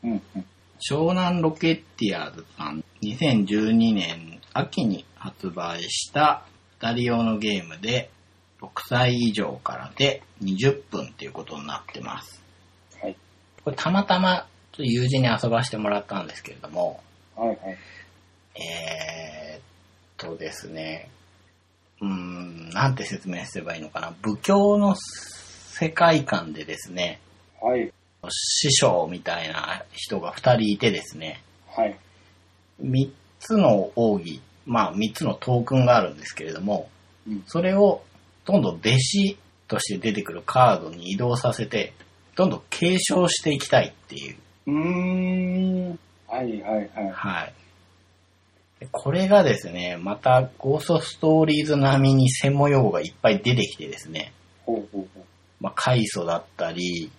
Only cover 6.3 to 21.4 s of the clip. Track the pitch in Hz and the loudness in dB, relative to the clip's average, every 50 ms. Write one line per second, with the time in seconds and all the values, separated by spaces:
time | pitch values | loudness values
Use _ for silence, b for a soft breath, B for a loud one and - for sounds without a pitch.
6.3 | - - - - _ _ _ _ _ _ - 117 117 123 123 120 120 117 113 113 | 2 2 -4 -18 _ _ _ _ _ _ -4 -4 -2 0 0 0 2 2 2 2
7.3 | 110 104 107 107 104 95 85 82 80 82 95 110 120 123 - - _ _ _ _ | 0 0 -2 -2 -2 -2 -4 -8 -14 -10 -6 -4 -4 -4 -4 -6 _ _ _ _
8.3 | _ _ _ _ _ _ - - _ - - - 123 120 127 123 123 120 120 117 | _ _ _ _ _ _ -20 -12 _ -12 -8 -2 0 2 2 2 2 2 2 0
9.3 | 104 107 101 78 67 - _ - - - - - - - 139 143 - - - _ | 0 0 -4 -4 -6 -8 _ -10 -8 -8 -12 -14 -2 0 0 0 0 -2 -10 _
10.3 | _ - 104 95 95 95 120 135 139 - - _ - - 104 - - - - - | _ -8 -4 -4 -2 2 2 2 2 2 -6 _ -8 -8 -8 -8 -12 -16 -16 -14
11.3 | - - 80 - - 73 71 73 71 - - - - - - 62 - - - - | -14 -14 -14 -14 -14 -14 -12 -10 -12 -12 -12 -14 -16 -14 -12 -12 -12 -12 -14 -18
12.3 | - - _ _ _ _ _ _ _ _ _ _ - - - - - _ _ _ | -20 -20 _ _ _ _ _ _ _ _ _ _ -20 -12 -10 -10 -10 _ _ _
13.3 | _ _ _ _ _ - _ 147 135 - - 160 180 196 202 - 185 180 185 185 | _ _ _ _ _ -8 _ -6 -6 -2 -2 2 2 2 4 4 2 4 4 4
14.3 | 185 180 - - _ _ _ _ - - 139 123 117 120 123 127 135 131 127 120 | 2 2 0 -8 _ _ _ _ -12 -6 -2 0 0 2 2 2 2 2 2 2
15.3 | 117 110 - 117 113 117 120 - - 107 107 104 104 104 - - 151 151 156 156 | 2 2 0 2 2 2 0 0 -4 -4 -2 0 -2 -2 -4 -6 -8 -8 -8 -10
16.3 | - - - - - - - - - - - 85 - - - _ _ _ _ _ | -14 -16 -18 -18 -20 -18 -18 -10 -4 -4 -4 -4 -4 -8 -20 _ _ _ _ _
17.3 | _ 110 113 117 107 - - 95 95 B B B B B B B _ _ _ _ | _ -4 -4 -4 -4 -4 -8 -14 -14 B B B B B B B _ _ _ _
18.3 | _ _ _ _ _ - 85 85 85 85 80 - - - - - - 82 - - | _ _ _ _ _ -16 -12 -12 -12 -10 -10 -10 -10 -8 -10 -12 -12 -14 -14 -16
19.3 | 76 76 - - - - - _ _ _ _ _ _ _ _ _ _ - - - | -16 -16 -16 -16 -16 -18 -20 _ _ _ _ _ _ _ _ _ _ -16 -14 -12
20.3 | 165 - - 156 - - - - 160 160 160 156 156 165 - - - _ _ _ | -12 -10 -12 -12 -12 -12 -16 -14 -12 -12 -10 -10 -10 -12 -14 -18 -20 _ _ _
21.3 | _ _ | _ _